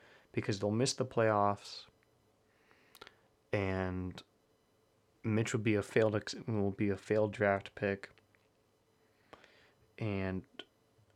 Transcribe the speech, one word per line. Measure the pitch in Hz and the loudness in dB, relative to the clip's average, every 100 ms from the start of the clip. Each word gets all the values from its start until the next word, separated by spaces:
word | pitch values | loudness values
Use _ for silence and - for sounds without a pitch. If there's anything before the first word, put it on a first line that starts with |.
| - - _ | -20 -20 _
because | - - 104 | -4 -2 -2
they'll | 104 | 0
miss | 110 135 | 2 0
the | - | 0
playoffs, | 123 - 110 104 101 101 - - - _ _ _ _ _ _ _ _ _ _ - - _ _ _ - | -2 2 4 6 4 2 -6 -18 -18 _ _ _ _ _ _ _ _ _ _ -20 -20 _ _ _ -4
and | 104 95 95 92 92 92 - - _ _ _ _ _ _ _ _ _ | -2 0 0 -2 -4 -6 -10 -18 _ _ _ _ _ _ _ _ _
Mitch | 113 110 113 | -2 0 0
will | 123 | 0
be | 110 | 2
a | 104 | 2
failed | - 120 110 | 2 4 4
ex-, | 104 - - - | 2 -4 -10 -4
will | 110 101 | 0 0
be | 95 104 | 0 -2
a | 95 | -2
failed | - 107 107 | 0 2 2
draft | 101 104 98 - | 2 2 2 -2
pick, | - 101 98 - - _ _ _ _ _ _ _ _ _ _ - - - _ _ _ _ - | -6 -4 -4 -8 -20 _ _ _ _ _ _ _ _ _ _ -20 -20 -20 _ _ _ _ -8
and | 110 98 95 92 - - - _ _ _ _ | -4 -2 -2 -4 -8 -20 -20 _ _ _ _